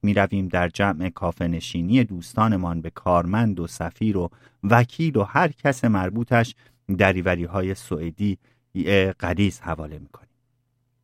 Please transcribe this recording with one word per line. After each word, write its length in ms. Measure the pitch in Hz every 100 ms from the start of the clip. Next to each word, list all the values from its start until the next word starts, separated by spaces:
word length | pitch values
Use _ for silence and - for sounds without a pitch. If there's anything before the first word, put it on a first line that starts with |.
می‌رویم 440 | 104 101 98 101 95
در 220 | 90 87
جمع 400 | - 101 78 90
کافه 380 | - 87 - 87
نشینی 560 | 82 - 87 87 127
دوستانمان 800 | 110 92 - - 110 98 87 85
به 80 | 85
کارمند 720 | - 92 87 85 107 113 90
و 80 | 85
سفیر 500 | - 82 - 110 98
و 120 | 85 - _ _
وکیل 540 | 101 120 123 - 165 123
و 60 |
هر 240 | 101 143 170
کس 380 | - 143 127 120
مربوطش 720 | 101 92 107 117 117 120 - _ _ - 95
دریوری‌های 800 | 95 92 90 87 85 95 95 95
سوئدی 640 | - 82 82 80 104 95 _ _ _ 95 82 98 95 -
غلیظ 400 | 85 87 101 -
حواله 400 | - 80 76 73
می‌کنیم. 300 | 71 - _ _ _ _ _ _ _ _